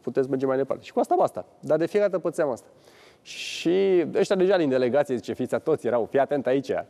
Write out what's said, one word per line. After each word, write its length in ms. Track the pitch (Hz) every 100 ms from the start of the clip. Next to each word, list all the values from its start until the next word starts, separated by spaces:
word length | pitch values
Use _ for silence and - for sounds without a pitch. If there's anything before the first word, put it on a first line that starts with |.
Puteți 280 | - 131 135
merge 160 | 139 131
mai 120 | 131
departe.” 260 | 135 -
Și 100 | -
cu 60 | -
asta 160 | - 349
basta. 280 | 175 - - _
Dar 180 | 139 156
de 80 | 165
fiecare 260 | 208 202
dată 120 | 185
pățeam 260 | 170 156 151
asta. 180 | 113 - _ - - - _
Și 840 | - - - - 165 185 196 180 160 185
ăștia 200 | 196 190
deja 220 | 185 196
din 120 | 151
delegație, 460 | 131 127 131 147 123
zice, 180 | -
fița, 240 | 110 123 117
toți 300 | - 151 120
erau: 180 | 120 104
„Fii 140 | 135
atent 280 | 131 143 123
aici. 240 | 139 131 90